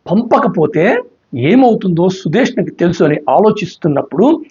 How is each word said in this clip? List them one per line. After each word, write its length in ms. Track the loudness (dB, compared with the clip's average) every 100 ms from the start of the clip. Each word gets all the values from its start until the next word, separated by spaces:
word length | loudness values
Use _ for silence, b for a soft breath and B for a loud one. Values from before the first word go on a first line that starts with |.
| -4
పంపకపోతే 920 | -2 0 0 0 0 -2 0 0 0 -4 _ _
ఏమవుతుందో 760 | -4 0 4 4 2 0 0 0
సుదేష్ణకి 600 | -2 -2 0 0 -2 -8
తెలుసు 340 | -2 -2 0
అని 120 | 0 0 0
ఆలోచిస్తున్నప్పుడు 1120 | 2 2 0 -4 -4 -2 -2 -2 0 2 0 B